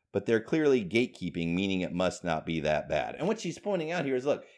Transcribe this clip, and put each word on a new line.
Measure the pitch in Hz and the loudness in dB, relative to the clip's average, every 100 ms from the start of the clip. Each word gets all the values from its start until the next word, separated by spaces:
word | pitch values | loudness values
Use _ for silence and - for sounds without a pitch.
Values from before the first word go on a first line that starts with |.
| _ | _
But | 101 - | -4 2
they're | 113 | 2
clearly | - 160 151 131 90 | 2 2 4 4 4
gatekeeping, | 110 123 - 90 87 85 87 | 2 0 -2 -6 -2 0 0
meaning | 98 92 | 0 0
it | 87 | -2
must | 87 90 - | 0 0 0
not | 87 78 85 | -2 -2 -2
be | 80 | -2
that | 73 76 76 | 2 0 0
bad. | 76 58 - | -2 -2 -4
And | 175 | -4
what | 226 | -2
she's | 180 - | -6 -8
pointing | 208 190 156 | -4 -4 -2
out | 175 139 | -2 0
here | 127 | 0
is, | 139 | 0
look, | 123 - | -2 -4